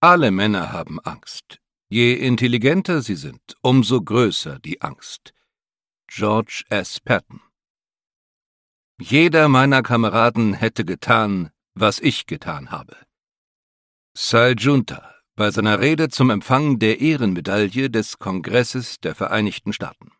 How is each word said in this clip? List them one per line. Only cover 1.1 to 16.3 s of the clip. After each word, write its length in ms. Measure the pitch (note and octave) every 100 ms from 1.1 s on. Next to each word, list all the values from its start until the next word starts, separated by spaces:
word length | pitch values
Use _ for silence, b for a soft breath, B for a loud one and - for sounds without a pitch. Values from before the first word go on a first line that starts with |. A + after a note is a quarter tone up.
| - - - _ - _ _ _
Je 260 | G#2+ A#2+
intelligenter 880 | B2 C3 A#2+ B2 A#2+ A#2+ E3+ F#3+ E3+
sie 140 | A#2 F2+
sind, 400 | C#2 A#1+ _ -
umso 380 | C3 C3 G#2+ B2
größer 580 | F2+ G#2+ A#2 E2 - C#2
die 220 | - D#2+
Angst. 540 | - - - - - _ _ _ _ _ _ _ _
George 580 | - G#2+ A2 A2 - -
S. 320 | G#2 F#2 -
Patton. 400 | - A2 _ - _ _ _ _ _ _ _ _ _ _ _ _ _ _ _ _
Jeder 480 | - C#3 E3+ D#3+ D#3
meiner 340 | C3 C3+ C3+
Kameraden 720 | A#2 A#2+ A2 G#2 A#2 A2+ A2+
hätte 300 | F#2+ A2+ -
getan, 680 | E2 F2 - A#2 G#2+ G2 E2 _ _
was 260 | - G#2+ G2
ich 260 | D#3 - -
getan 440 | D2+ - - C3+
habe. 260 | - - - _ _ _ _ _ _ _ _ _ _ _
Sal 400 | - - A2+ A#2+
Giunta 600 | B2 A#2 C#3 G#2+ - - _ _ -
bei 140 | G#2+
seiner 300 | G#2+ G#2+ G#2
Rede 280 | B2+ D#3+ D#3
zum 220 | - B2+